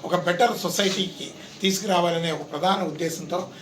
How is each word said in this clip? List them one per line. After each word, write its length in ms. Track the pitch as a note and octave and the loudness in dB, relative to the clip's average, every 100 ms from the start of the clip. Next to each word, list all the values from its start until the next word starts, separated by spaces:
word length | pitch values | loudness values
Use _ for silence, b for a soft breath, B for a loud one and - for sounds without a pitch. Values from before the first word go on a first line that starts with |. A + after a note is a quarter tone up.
ఒక 200 | - F3 | 0 0
బెటర్ 340 | F3 F3 A#3+ A3 | 2 4 4 4
సొసైటీకి 720 | F#3 - G3 G3+ F3 - - - B B | -2 2 2 0 -4 -6 -12 -12 B B
తీసుకురావాలనే 680 | F#3+ F#3 G#3 F3+ F3 E3+ E3 | 0 0 2 4 4 2 0
ఒక 180 | D#3 - | -4 -6
ప్రధాన 340 | - F3+ G3 | 0 2 2
ఉద్దేశంతో 640 | E3+ D3+ E3 - D#3+ F3+ F3+ B | 0 -2 -4 -4 -4 -4 -4 B